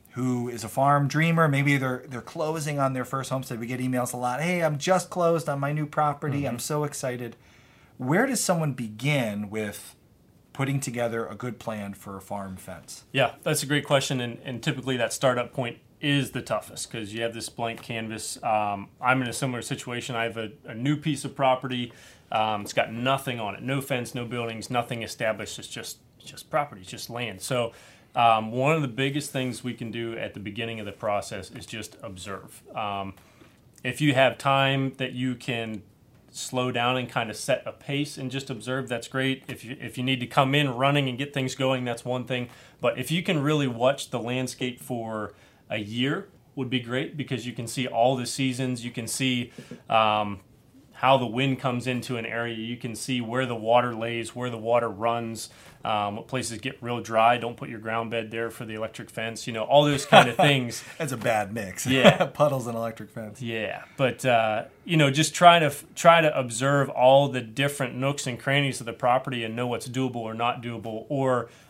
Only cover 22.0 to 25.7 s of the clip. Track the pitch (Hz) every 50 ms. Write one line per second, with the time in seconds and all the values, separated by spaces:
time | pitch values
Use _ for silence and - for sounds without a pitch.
22 | - - - - _ - - 110 110 110 107 104 101 - - 117 107 - 110 117
23 | 123 131 139 131 - 135 120 117 110 101 95 - 120 127 139 139 131 - 135 123
24 | 123 120 - 123 120 113 123 120 117 113 113 110 101 - 127 120 117 - 123 117
25 | 110 101 - - 120 110 107 101 104 - - - - -